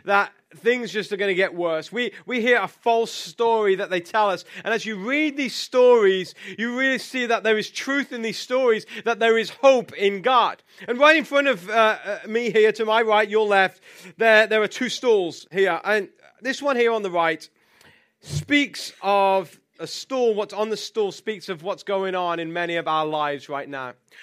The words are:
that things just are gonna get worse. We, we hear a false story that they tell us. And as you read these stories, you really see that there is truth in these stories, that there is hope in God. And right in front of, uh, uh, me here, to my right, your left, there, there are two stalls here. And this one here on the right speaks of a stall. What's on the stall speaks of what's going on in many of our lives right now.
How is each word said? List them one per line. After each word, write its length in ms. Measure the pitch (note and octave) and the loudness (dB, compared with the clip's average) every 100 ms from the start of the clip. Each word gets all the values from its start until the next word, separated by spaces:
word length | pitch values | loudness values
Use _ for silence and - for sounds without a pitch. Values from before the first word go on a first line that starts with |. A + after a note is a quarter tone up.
that 280 | F#3 G3+ F3+ - _ E3 | 0 0 0 -6 _ -6
things 360 | A3 B3 G#3+ | -2 -2 -4
just 200 | G#3 - | -8 -6
are 40 | G3 | -4
gonna 160 | G3+ | -2
get 220 | F3+ F#3 | 0 -2
worse. 360 | E3+ E3+ D#3 D3+ | -2 -4 -4 -6
We, 220 | A3 A3+ - F#3+ | -6 -6 -8 -6
we 160 | B3 | -2
hear 160 | A#3+ A#3 | 2 0
a 80 | F#3 | 0
false 420 | - A#3+ A3+ A3 | -4 0 0 0
story 680 | - E3+ F#3+ A#3 A3 G#3 F#3 | -8 -10 -2 0 2 2 0
that 120 | F3 | -2
they 120 | F3+ | -4
tell 280 | F3 A3 G#3 | -2 0 0
us. 160 | F3+ - F#3+ | -2 -8 -10
And 100 | G3+ | -4
as 100 | A3+ | -4
you 120 | G#3+ G3+ | -6 -8
read 420 | G#3+ D4 D#4 C#4 | -4 -2 -2 -4
these 160 | B3+ | -6
stories, 800 | - - B3+ B3 A#3+ G3 F#3 E3+ - G3+ F#3+ | -6 -2 4 6 6 4 2 -4 -14 -14 -8
you 200 | A#3+ B3 | -6 -2
really 200 | C4 B3+ | 0 -2
see 260 | - B3+ | -4 -6
that 180 | A#3+ A3 | -2 0
there 140 | G#3+ G#3+ | 2 0
is 140 | - | -2
truth 420 | - C4+ C#4 C4+ | -8 -4 -4 -4
in 80 | A#3+ | -6
these 180 | A3+ - | -6 -6
stories, 460 | - C4 B3 A3 - A3 A3+ | -2 2 2 2 -2 -8 -4
that 120 | G#3+ | 0
there 200 | A3+ A3+ | 2 2
is 100 | G3+ | 0
hope 460 | - C#4 B3+ F3 | 2 4 4 2
in 260 | C#3+ G3+ G3 | -2 -2 0
God. 420 | A3 B3 F3+ F2 _ - F#3+ | 2 4 4 -2 _ -14 -6
And 120 | B3 | 4
right 180 | D4 D#4+ | 6 6
in 80 | |
front 240 | A3+ C#4+ C#4 | 2 0 2
of, 200 | G3 F3+ | 0 0
uh, 260 | A3+ A3 E3 | 2 2 2
uh, 140 | E3+ F3+ F#3+ | -6 -10 -4
me 220 | A3 A#3+ | -4 0
here, 220 | G#3+ G#3+ | 4 4
to 120 | G#3 | 2
my 160 | G#3+ A3+ | 0 0
right, 280 | A3 G#3 G#3+ | 2 2 2
your 180 | G#3+ G#3 | 0 2
left, 340 | G3 F#3 - - - F#3 - | 4 2 -2 -20 -20 -12 0
there, 280 | A3+ G#3+ G#3+ | 6 6 6
there 140 | A3 | 2
are 80 | G#3 | -2
two 220 | - B3 | -4 -6
stalls 560 | - B3+ G#3 E3+ - - | -2 2 2 0 -8 -6
here. 300 | F#3 F#3+ E3 | 0 0 0
And 240 | G3 G#3+ F#3+ _ - _ | 0 -2 -2 _ -20 _
this 180 | A#3+ - | -8 -4
one 160 | C#4 A#3+ | -2 0
here 160 | A#3 | 2
on 100 | A3 | 0
the 80 | G3 | -2
right 380 | E3+ E3 D#3+ - _ _ _ - _ _ _ | 0 0 -2 -8 _ _ _ -20 _ _ _
speaks 720 | - - - C#4+ A#3+ - - - | -8 -8 0 0 0 -6 -14 -6
of 580 | G3 G3+ G3 F#3+ E3 - _ - | 0 2 4 2 -2 -12 _ -14
a 80 | D#3+ | -12
stall. 480 | - - C4 A#3+ | -12 -6 0 2
What's 200 | G#3 G#3 | 0 -2
on 160 | G3 A3 | -4 -4
the 60 | G#3 | -6
stall 360 | - A3+ G3+ | -6 -4 -4
speaks 360 | - A3 G3 G3 | -4 -10 -8 -10
of 140 | E3 | -10
what's 220 | F3+ F3 | -8 -8
going 300 | - G3 F#3+ | -4 -4 -2
on 260 | F#3 F3 E3+ | -2 -2 -4
in 120 | E3 | -4
many 240 | E3+ E3+ E3+ | -4 -4 -4
of 120 | D#3 | -2
our 180 | D#3 D#3 | -2 0
lives 420 | D3+ D3 C#3 C#3 | -2 -2 -4 -8
right 200 | C#3 C#3+ | -10 -8
now. 240 | C#3 B2+ - _ - | -10 -12 -14 _ -20